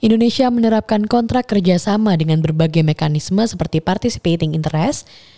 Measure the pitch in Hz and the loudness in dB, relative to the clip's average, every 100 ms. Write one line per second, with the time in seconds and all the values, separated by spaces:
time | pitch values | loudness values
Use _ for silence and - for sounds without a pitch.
0 | 220 220 233 - 254 240 226 220 214 214 | 0 2 2 2 0 2 2 2 0 -2
1 | 214 240 233 247 247 202 180 175 - 208 | 0 0 0 -2 0 0 2 0 0 0
2 | 214 170 160 160 160 156 160 160 156 151 | 2 2 2 0 0 0 0 2 0 0
3 | 156 151 - 190 226 180 175 160 - 190 | -2 -2 -2 -2 -2 -4 -4 -4 -2 -2
4 | 240 - 175 165 160 156 156 156 208 294 | -4 -2 -2 -2 -2 -2 -2 -2 -2 -4
5 | - - - | -10 -20 -20